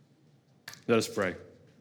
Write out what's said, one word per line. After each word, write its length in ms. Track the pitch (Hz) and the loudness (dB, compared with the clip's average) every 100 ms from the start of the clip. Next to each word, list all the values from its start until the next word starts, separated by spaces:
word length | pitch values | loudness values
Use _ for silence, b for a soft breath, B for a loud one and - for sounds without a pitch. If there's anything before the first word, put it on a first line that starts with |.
| - _ - - _ _ - - - | -20 _ -20 -20 _ _ -20 -10 2
Let 100 | 117 | 2
us 100 | 107 | 2
pray. 280 | - 95 85 - - - - | 0 -2 -4 -10 -20 -20 -20